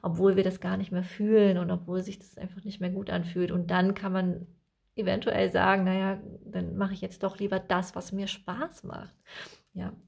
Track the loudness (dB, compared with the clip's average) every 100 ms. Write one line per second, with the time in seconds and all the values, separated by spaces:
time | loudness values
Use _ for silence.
0 | -4 4 4 6 2 -2 -4 -4 -2 -4
1 | -4 -2 4 8 8 6 0 -2 -2 -4
2 | -4 -10 -16 -14 -12 -10 -12 -6 -4 -4
3 | -4 -4 -2 -2 0 0 2 4 4 2
4 | -2 0 0 -2 -8 _ _ _ _ -4
5 | 0 0 0 2 2 4 4 4 4 2
6 | 0 -2 -8 -16 -10 -6 -4 -2 -2 -2
7 | -8 -4 -6 -2 -2 -2 0 0 0 -8
8 | -6 -6 -4 -6 -8 -6 -6 -8 -12 -12
9 | -14 _ -20 -18 -16 -20 _ -8 -8 -10